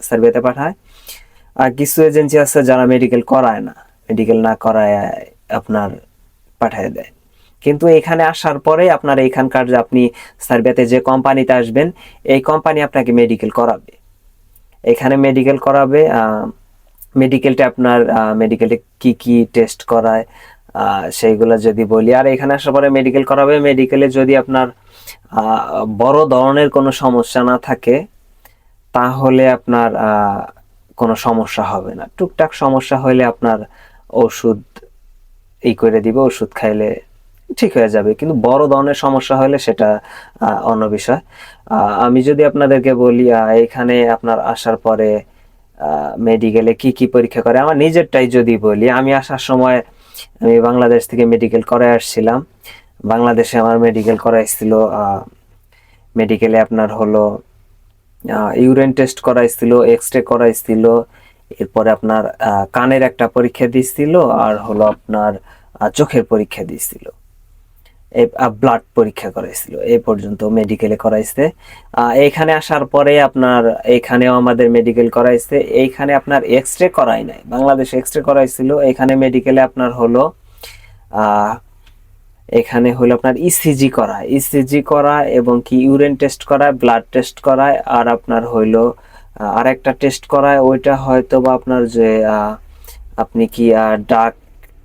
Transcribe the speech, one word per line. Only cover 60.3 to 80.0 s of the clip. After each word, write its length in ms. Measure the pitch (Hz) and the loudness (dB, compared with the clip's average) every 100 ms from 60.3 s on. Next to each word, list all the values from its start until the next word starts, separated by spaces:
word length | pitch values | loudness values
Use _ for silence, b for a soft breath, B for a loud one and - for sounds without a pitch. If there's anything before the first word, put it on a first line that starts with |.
| 120 117 110 - 110 117 117 117 b b b b - | 0 0 0 -2 0 2 2 -2 b b b b -12
এরপরে 320 | 98 113 110 | -6 -2 0
আপনার, 360 | 107 110 110 107 | 0 0 -2 -4
আহ, 380 | - 113 101 98 | -4 -4 -2 -4
কানের 300 | 127 127 135 | -2 0 2
একটা 240 | 127 - 117 | 0 -2 -2
পরীক্ষা 400 | 127 120 - 120 | 0 -2 -2 -2
দিছিল, 600 | 127 127 - 147 175 131 | -2 -2 -2 0 2 2
আর 260 | 120 113 104 | 0 -2 -2
হলো 260 | 110 104 | -4 0
আপনার, 500 | 107 104 - 107 104 98 b b b - | 0 -2 -6 -2 -2 -4 b b b -8
আহ, 100 | 107 | -4
চোখের 340 | - 147 247 | -2 -2 -2
পরীক্ষা 400 | 214 220 208 - | 0 -2 -4 -8
দিছিল, 460 | 190 - - - - - _ _ _ _ _ _ _ _ _ | -12 -10 -12 -14 -20 -20 _ _ _ _ _ _ _ _ _
এ, 160 | - 117 - | 0 0 0
আহ, 120 | 123 | -4
ব্লাড 320 | 107 131 113 - - | 0 0 0 -2 -2
পরীক্ষা 360 | 107 - 104 | -2 -4 -12
করাইছিল। 480 | - - - - - | -10 -10 -12 -12 -6
এই 200 | - 233 | 0 0
পর্যন্ত 440 | 233 208 104 104 | 0 -4 -6 -6
মেডিকেলে 520 | 107 110 104 107 107 107 | -2 -2 -2 -2 -2 -2
করাইছে। 540 | 110 107 110 - 156 - B B B | -2 -2 -2 -2 -4 -4 B B B
আহ, 180 | - 120 | -4 0
এখানে 420 | 127 143 165 160 | 2 2 2 0
আসার 320 | 156 - 147 143 | -2 -2 -4 0
পরে 360 | 143 143 147 | 0 4 4
আপনার 540 | 139 135 127 123 117 110 | 2 2 2 2 0 0
এখানেও 500 | - 123 - 123 123 | 0 0 0 0 2
আমাদের 380 | 123 123 120 120 | 2 2 2 2
মেডিকেল 380 | 117 113 117 117 | 2 2 0 0
করাইছে। 480 | 120 123 120 - 143 | 2 2 0 0 -4
এইখানে 560 | - 113 131 127 139 | 0 0 0 -2 -2
আপনার 300 | 139 143 139 | -2 0 -2
এক্স-রে 460 | - 127 - - 185 | 0 -2 -2 -2 -2
করাই 340 | 175 120 113 | 0 -2 -2
নাই, 140 | 113 - - | -6 -14 -10
বাংলাদেশে 520 | 123 139 135 131 131 | -2 0 0 -2 -4
এক্স-রে 240 | 131 151 | -4 -4
করাইছিল। 580 | 139 139 131 - 131 147 | 0 2 0 -2 -2 0
এখানে 360 | 135 127 131 135 | 0 0 0 2
মেডিকেলে 460 | 131 127 135 131 | 2 0 0 2
আপনার 320 | 127 131 123 | 2 -2 -4
হলো, 380 | 123 | -2